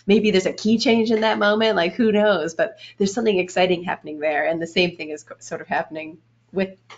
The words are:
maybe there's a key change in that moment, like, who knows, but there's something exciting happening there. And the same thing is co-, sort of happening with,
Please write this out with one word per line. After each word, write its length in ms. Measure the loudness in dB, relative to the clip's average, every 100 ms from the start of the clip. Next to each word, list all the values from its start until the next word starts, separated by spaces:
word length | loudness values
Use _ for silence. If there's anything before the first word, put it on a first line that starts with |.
| 2
maybe 240 | 2 4
there's 160 | 2 0
a 60 |
key 260 | -2 0 2
change 320 | 4 2 2
in 100 | 2
that 160 | 0 2
moment, 380 | 2 2 2 2
like, 180 | 0
who 180 | 0 2
knows, 420 | 4 2 2 -2
but 240 | -4 -4 -6 -12 -4
there's 140 | -2
something 260 | 0 0 0
exciting 440 | 0 0 0 0
happening 360 | -4 -8 -8 -6
there. 280 | -2 -2 -2
And 140 | -2
the 40 | -4
same 300 | 0 0 -2
thing 140 | -12
is 120 | -12
co-, 120 | -14 -20
sort 220 | -14 -12
of 80 | -6
happening 500 | -6 -6 -10 -14 -16 _ _ _
with, 260 | -6 -6 -8 -20